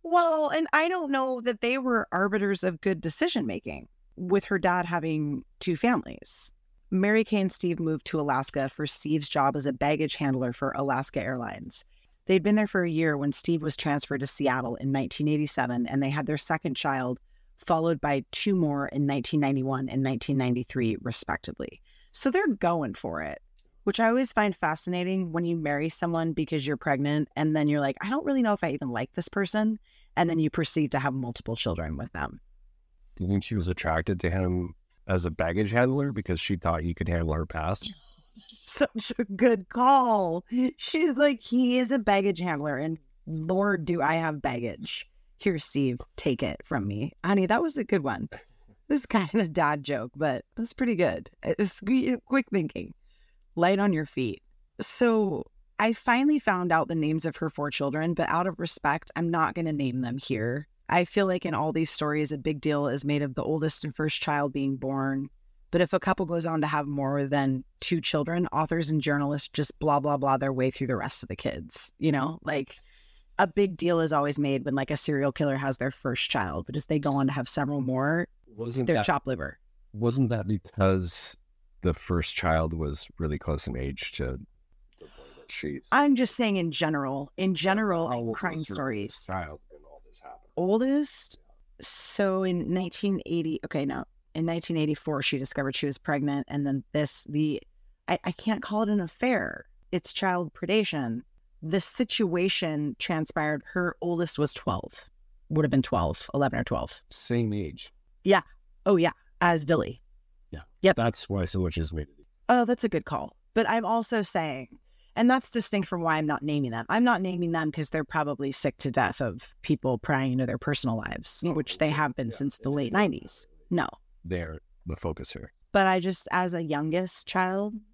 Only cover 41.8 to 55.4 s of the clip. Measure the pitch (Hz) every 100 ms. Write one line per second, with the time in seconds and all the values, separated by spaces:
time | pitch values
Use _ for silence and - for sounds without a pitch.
41.8 | 240 269 214 196 196 170 180 147 147 135
42.8 | 156 160 _ _ - 160 160 185 202 180
43.8 | 156 170 139 165 160 151 135 123 117 -
44.8 | - - - _ _ _ 202 165 - 139
45.8 | 135 120 - - - 120 120 - - 120
46.8 | 101 101 147 - 175 202 185 226 330 285
47.8 | 214 196 135 98 - - - - - -
48.8 | - 294 - 226 160 226 175 156 147 151
49.8 | 143 135 120 143 151 127 - - 233 -
50.8 | 247 185 170 82 - - - - 202 -
51.8 | 196 262 247 247 - 269 - 196 160 -
52.8 | - - _ _ _ _ _ - 175 196
53.8 | 202 160 147 - 123 - - _ _ -
54.8 | - - 240 220 196 151